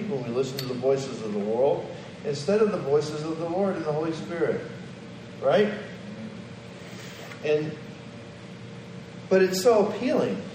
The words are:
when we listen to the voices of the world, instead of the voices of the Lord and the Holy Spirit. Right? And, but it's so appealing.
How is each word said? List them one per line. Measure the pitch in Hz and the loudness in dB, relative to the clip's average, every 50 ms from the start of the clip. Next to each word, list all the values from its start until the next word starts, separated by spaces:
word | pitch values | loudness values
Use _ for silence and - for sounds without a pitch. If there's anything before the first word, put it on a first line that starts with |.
| 214 - | 0 -2
when | 151 131 127 | -4 -4 -2
we | 120 | -2
listen | 120 127 135 123 - - | 0 0 0 0 -2 -6
to | - | -4
the | 127 123 | -4 -4
voices | 113 123 135 139 135 127 - 117 107 | 0 4 4 4 4 2 -4 -6 -6
of | 110 107 | -6 -4
the | 101 104 | -2 -2
world, | 101 104 113 120 135 143 175 175 - - - - - - - - - | 0 0 2 4 4 4 4 2 -2 -6 -10 -12 -12 -14 -14 -6 -4
instead | 156 143 139 - 185 202 214 | -4 -2 -2 2 2 6 6
of | 220 202 | 6 4
the | - 165 | 4 0
voices | 139 135 143 147 151 - 156 151 | 2 4 4 4 4 2 -4 -4
of | 151 160 160 156 | -4 -4 -4 -4
the | 170 170 | -2 -2
Lord | 170 185 202 196 180 | 0 2 2 2 0
and | 165 160 | 0 -2
the | 151 | 0
Holy | 147 151 165 170 | 0 0 0 0
Spirit. | 156 156 - - 170 170 156 - - - - - - - - - - - - - - - - - - - | -2 -4 -4 -6 -2 0 2 2 2 0 -2 -6 -10 -12 -12 -12 -14 -14 -14 -14 -14 -14 -14 -14 -10 0
Right? | 131 131 156 190 208 208 208 208 - - - - - - - - - - - - - - - - - - - - - - - - - - - - - - - - - | 2 4 6 6 6 4 2 -4 -8 -10 -12 -12 -12 -12 -12 -10 -12 -10 -12 -12 -12 -12 -14 -14 -14 -14 -14 -14 -14 -14 -14 -14 -14 -14 -12 -12 -12 -12 -12 -6 2
And, | 151 151 151 151 160 - - - - - - - - - - - - - - - - - - - - - - - - - - - - - - - - | 2 4 4 2 -2 -6 -8 -12 -14 -14 -14 -14 -14 -14 -14 -14 -14 -14 -14 -14 -14 -14 -14 -14 -14 -14 -14 -14 -14 -14 -14 -14 -14 -14 -14 0 4
but | 190 190 | 6 6
it's | 190 185 - - | 6 6 4 6
so | - 247 226 214 196 | 6 8 8 8 6
appealing. | - - - 247 269 302 - - 208 202 - - - - | 4 2 0 0 2 4 4 2 2 0 -2 -6 -10 -12